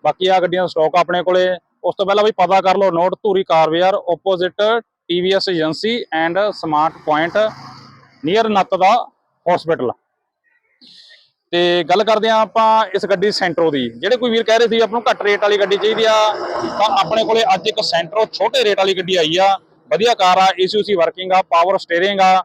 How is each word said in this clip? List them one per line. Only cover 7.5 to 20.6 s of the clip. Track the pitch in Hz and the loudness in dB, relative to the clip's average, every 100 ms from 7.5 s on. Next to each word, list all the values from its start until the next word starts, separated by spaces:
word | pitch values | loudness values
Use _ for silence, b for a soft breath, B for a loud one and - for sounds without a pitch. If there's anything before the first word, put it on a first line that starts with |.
| - - - - - _ _ 147 | -4 -20 -20 -20 -20 _ _ -2
near | 208 220 | 0 2
ਨੱਤ | 202 185 | 0 0
ਦਾ | 185 185 226 - _ _ _ - | 2 2 2 -2 _ _ _ -2
ਹਸਪੀਟਲ। | 175 156 151 123 - _ _ _ _ _ _ _ _ B B B B B _ _ | -2 0 -2 -2 -6 _ _ _ _ _ _ _ _ B B B B B _ _
ਤੇ | 175 175 175 | 0 0 0
ਗੱਲ | 160 185 | 0 0
ਕਰਦੇ | 214 220 220 | 2 0 2
ਹਾਂ | 220 | 0
ਆਪਾਂ | 214 226 220 220 208 | 0 2 2 2 0
ਇਸ | 190 185 | -4 -2
ਗੱਡੀ | 190 208 | -2 -2
ਸੈਂਟਰੋ | 202 190 160 165 | -2 -4 0 0
ਦੀ। | 143 120 | 0 -6
ਜਿਹੜੇ | 117 170 240 | -6 -2 -2
ਕੋਈ | 240 | 0
ਵੀਰ | 226 | -2
ਕਹਿ | 220 226 | 0 2
ਰਹੇ | 233 | 2
ਸੀ | 226 | 0
ਆਪਾਂ | 220 233 | 0 0
ਨੂੰ | 233 | -2
ਘੱਟ | 214 | -2
ਰੇਟ | 208 202 | -2 0
ਵਾਲੀ | 208 208 | 0 0
ਗੱਡੀ | 196 196 | 0 0
ਚਾਹੀਦੀ | 208 220 | -2 0
ਆ, | 220 214 214 208 - - 170 - | 2 2 0 -2 -8 -6 -8 -2
ਤਾਂ | 214 196 | 0 0
ਆਪਣੇ | 185 220 | 0 -2
ਕੋਲੇ | 214 226 220 | 0 0 0
ਅੱਜ | 190 220 | 0 -2
ਇੱਕ | 214 | -4
ਸੈਂਟਰੋ | 208 170 170 214 220 | -4 -4 -2 -2 -2
ਛੋਟੇ | - 208 262 | -2 -2 0
ਰੇਟ | 220 196 | 0 0
ਵਾਲੀ | 196 185 | 0 -2
ਗੱਡੀ | 180 185 | -2 0
ਆਈ | 156 170 | 0 2
ਆ। | 196 190 _ _ _ | 2 0 _ _ _
ਵਧੀਆ | 160 226 | 0 0
ਕਾਰ | 226 185 185 | 2 4 4
ਆ, | 190 175 | 2 2